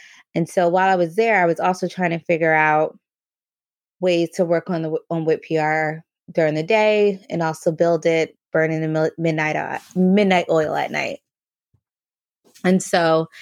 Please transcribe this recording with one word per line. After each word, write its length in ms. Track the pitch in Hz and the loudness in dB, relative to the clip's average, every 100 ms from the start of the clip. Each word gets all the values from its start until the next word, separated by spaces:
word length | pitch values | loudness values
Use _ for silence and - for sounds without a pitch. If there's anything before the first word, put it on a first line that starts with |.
| - - _ | -20 -20 _
And 160 | 165 165 | -4 -2
so 200 | - 175 | 0 2
while 200 | 180 190 | 2 2
I 80 | 185 | 2
was 200 | 170 170 | 0 0
there, 260 | 226 208 | 2 2
I 40 | 175 | 2
was 120 | 165 | 0
also 300 | 180 185 175 | -2 -2 -6
trying 220 | - 180 | -2 -2
to 100 | 165 | -2
figure 340 | - 165 165 | -2 0 2
out 420 | 156 156 151 156 - _ _ _ _ _ _ _ _ _ _ | 2 2 2 0 -6 _ _ _ _ _ _ _ _ _ _
ways 300 | 180 170 170 - | 0 0 0 -2
to 80 | |
work 260 | 170 170 - | 0 0 -2
on 120 | 170 | -4
the, 140 | 156 160 - | -4 -6 -4
on 140 | 165 | -4
Wit 180 | 160 160 | 0 -2
P 160 | - 156 | -2 -2
R 460 | 151 156 156 160 - _ - | 0 -2 -2 -6 -14 _ -8
during 240 | - 160 | -2 0
the 80 | 156 | 0
day 640 | 160 214 214 214 208 196 - | 0 2 2 2 2 0 -6
and 140 | 170 | -4
also 300 | 165 156 - | -4 -2 -4
build 340 | 156 170 170 170 | 0 2 2 0
it, 320 | 160 151 - _ | 0 -2 -8 _
burning 280 | 180 160 160 | -2 0 -2
the 80 | 160 | -2
mil-, 220 | 156 156 - | -2 -2 -2
midnight, 380 | 165 156 156 151 | -2 -2 -2 -4
uh, 240 | 147 135 - 180 | -6 -10 -8 0
midnight 500 | 185 196 196 180 - | 2 4 4 2 2
oil 280 | 160 151 151 | 0 0 -2
at 160 | - | -4
night. 260 | 147 127 - _ _ _ _ _ _ _ _ _ _ _ _ _ - | -6 -6 -10 _ _ _ _ _ _ _ _ _ _ _ _ _ -4
And 180 | 180 190 | 0 0
so 460 | - 185 165 160 160 - | 0 0 2 2 -2 -10